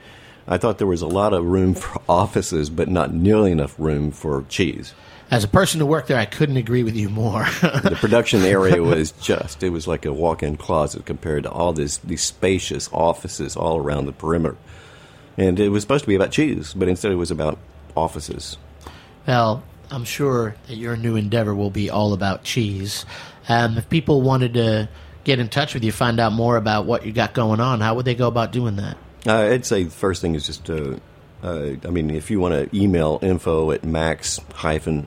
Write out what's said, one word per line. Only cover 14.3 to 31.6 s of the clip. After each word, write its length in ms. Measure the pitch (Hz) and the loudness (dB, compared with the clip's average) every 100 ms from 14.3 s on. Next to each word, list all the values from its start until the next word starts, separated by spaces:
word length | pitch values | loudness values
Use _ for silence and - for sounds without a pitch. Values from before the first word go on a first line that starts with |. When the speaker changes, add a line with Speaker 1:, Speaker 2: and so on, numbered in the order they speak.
| 85 78 - - - - - - - - - | 0 0 -4 -18 -20 -20 -20 -20 -20 -12 0
Speaker 1:
And 220 | 95 90 | 2 4
it 80 | 104 | 2
was 140 | 104 | 2
supposed 220 | 104 143 113 | 0 0 2
to 20 | |
be 80 | 98 | 2
about 160 | 92 | 2
cheese, 420 | - 151 92 76 | 2 0 0 -6
but 140 | 92 92 | -2 0
instead 240 | 90 107 | 0 0
it 40 | 90 | -2
was 140 | 85 | -2
about 280 | 80 78 78 - - - - | -2 -2 -4 -10 -20 -8 -4
offices. 640 | 92 90 80 - - - - - - - - - - | -4 -4 -10 -12 -12 -16 -18 -20 -20 -20 -20 -10 -2
Speaker 2:
Well, 360 | 123 113 110 - - - | 2 2 0 -8 -20 -14
I'm 140 | 135 117 | -10 -8
sure 500 | - 143 123 110 107 - | -4 -2 0 -2 -6 -14
that 80 | 113 | -10
your 200 | 120 117 | -6 -4
new 220 | 117 110 | 0 0
endeavor 360 | 104 117 107 | 0 0 0
will 160 | 101 101 | 0 -2
be 180 | 104 101 | -2 -2
all 240 | 101 107 | 0 2
about 300 | 95 98 92 - | 2 0 -2 -4
cheese. 600 | 127 104 98 98 - - - - - - | -2 -2 -4 -6 -10 -12 -16 -18 -14 0
Um, 280 | 117 117 113 | 2 2 0
if 120 | - | 0
people 320 | 165 - 143 | -2 2 2
wanted 320 | 131 131 127 | 4 2 2
to 340 | 120 113 110 107 - - - - | 2 2 2 -2 -10 -20 -8 -2
get 140 | 127 | 0
in 100 | 113 | 0
touch 240 | 139 147 | -2 -2
with 100 | - | -2
you, 80 | 110 | -2
find 300 | - 120 117 | 0 0 2
out 100 | 113 | 2
more 240 | 110 117 117 | 2 2 2
about 300 | 107 107 87 | 2 0 0
what 200 | 117 110 | -2 -2
you 60 | |
got 220 | 110 110 | -2 -2
going 260 | - 113 107 | 0 2 2
on, 220 | 127 120 | 2 2
how 140 | 110 113 | 0 0
would 100 | 123 | -2
they 100 | 120 | 0
go 120 | 120 | 0
about 260 | 117 110 | 0 -2
doing 240 | 123 120 101 | -2 -2 -4
that? 180 | 98 - - - 117 | -8 -10 -16 -8 0
Speaker 1:
Uh, 60 | |
I'd 320 | 110 104 127 - | 2 4 2 0
say 180 | 104 | 0
the 60 | 85 | -2
first 320 | - 98 90 | -2 -2 0
thing 140 | 87 78 | -2 -2
is 100 | 71 | -4
just 180 | 76 - | -10 -6
to, 340 | 78 71 - - - - - | -6 -4 -8 -12 -20 -20 -12
uh, 280 | 90 82 | -8 -6